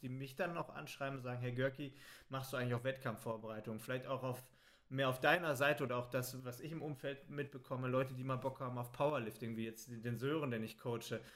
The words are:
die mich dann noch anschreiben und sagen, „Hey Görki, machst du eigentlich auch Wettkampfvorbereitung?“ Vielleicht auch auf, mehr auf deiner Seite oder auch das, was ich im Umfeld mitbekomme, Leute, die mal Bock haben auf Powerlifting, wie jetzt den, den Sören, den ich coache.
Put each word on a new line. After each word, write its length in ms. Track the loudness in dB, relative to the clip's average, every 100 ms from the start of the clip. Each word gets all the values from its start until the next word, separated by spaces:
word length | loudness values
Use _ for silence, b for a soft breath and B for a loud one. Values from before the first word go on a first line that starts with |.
die 80 | -6
mich 260 | -6 -6 -2
dann 160 | -2
noch 160 | 0 -4
anschreiben 480 | -8 -10 -4 -2 -2
und 60 |
sagen, 180 | -4 -2
„Hey 120 | 0
Görki, 420 | 4 2 2 -8 B B B B
machst 240 | -6 -2
du 60 | 0
eigentlich 160 | 2
auch 100 | 2
Wettkampfvorbereitung?“ 960 | 2 0 -4 -2 -4 -4 -4 -6 -4 -6
Vielleicht 260 | -2 -4 0
auch 160 | 0
auf, 220 | 0 -2 -6 b b b b
mehr 180 | 2 4
auf 120 | 6
deiner 360 | 6 6 4 6
Seite 280 | 6 6
oder 120 | 2 2
auch 140 | 2
das, 340 | 0 0 -4
was 160 | -8 -6
ich 100 | -6
im 120 | -4
Umfeld 480 | -4 -4 -4 -6 -8
mitbekomme, 580 | -6 -4 -6 -6 -2 4
Leute, 260 | 4 4
die 100 | 0
mal 120 | -2 0
Bock 240 | 0 -2
haben 160 | -4 -2
auf 160 | -4
Powerlifting, 640 | 4 4 4 0 -4 -4 -2
wie 80 |
jetzt 260 | -4 -4 -10
den, 120 | -4
den 160 | -2 0
Sören, 320 | 2 2 2
den 120 | 0
ich 140 | -2 -4
coache. 440 | -2 -2 -2 -4 B